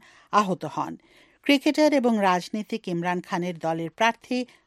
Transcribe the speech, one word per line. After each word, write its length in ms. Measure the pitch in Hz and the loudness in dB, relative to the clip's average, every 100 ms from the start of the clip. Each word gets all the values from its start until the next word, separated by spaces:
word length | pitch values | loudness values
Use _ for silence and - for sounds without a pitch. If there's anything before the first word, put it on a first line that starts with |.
| - - _ | -6 -20 _
আহত 300 | 202 196 170 | 0 2 -2
হন। 280 | 156 - 143 165 _ _ _ _ - | -6 -6 -6 -8 _ _ _ _ 2
ক্রিকেটার 440 | 285 311 294 302 | 2 2 2 4
এবং 180 | 285 240 220 | 4 2 2
রাজনীতিক 600 | 196 180 - 214 202 220 - | 2 2 -2 -8 -6 -8 -4
ইমরান 320 | 170 175 180 | -4 -2 -4
খানের 360 | - 180 180 165 | -4 -4 -4 -4
দলের 320 | 160 165 165 | -4 -4 -6
প্রার্থী 480 | - 226 226 - 247 247 _ | 0 0 -2 -4 -6 -6 _